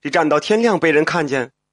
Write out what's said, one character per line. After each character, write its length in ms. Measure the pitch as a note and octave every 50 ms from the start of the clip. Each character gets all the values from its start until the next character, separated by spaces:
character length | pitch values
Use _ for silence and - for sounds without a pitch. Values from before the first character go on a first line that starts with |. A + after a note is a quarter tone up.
这 100 | - D3
站 180 | C3+ F3 D#3+ D3+
到 100 | D3 D3+
天 220 | - - G#3+ A3+
亮 180 | A#3 A#3 G3 D#3+
被 120 | E3 E3
人 140 | D3+ D3+ D#3
看 220 | D#3 E3 F3 D3+
见， 260 | C3+ C#3 C3+ A#2+ B2+ - _ _ _